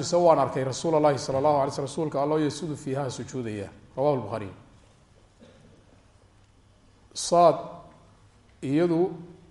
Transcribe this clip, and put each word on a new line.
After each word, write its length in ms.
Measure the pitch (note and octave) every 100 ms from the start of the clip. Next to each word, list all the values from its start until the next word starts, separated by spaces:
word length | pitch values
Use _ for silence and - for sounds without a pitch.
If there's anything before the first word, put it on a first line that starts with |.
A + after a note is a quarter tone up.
se 140 | C3 F3
waan 220 | E3+ D3
arkay, 260 | C3 C#3
"رسول 320 | C3 B2+ E3 D#3
الله 220 | D3+ C3+
صلى 200 | - C3+
الله 240 | D3 D3
عليه 100 | C#3
وسلم." 140 | C#3+ C3+
Rasuulka 360 | - D#3 C#3
Alloo 180 | C#3+ D#3
"يسجد 360 | D3 D3 E3+ C#3+
فيها" 340 | C3+ C3 C3+
sujuudaya. 600 | - A2+ C3 A2+ G#2 F#2 - - -
Rawahu 180 | D3 C3+
البخاري. 280 | G#2 A2 G2 F2 - - - _ _ _ _ _ - - - - _ _ _ _ _ _ _ _ _ _ _ _ _
Saad 420 | - - F3 E3+ - - - - - - _ - _ _ -
iyadu 500 | C3 D3 F3 E3 F#3 E3 - - -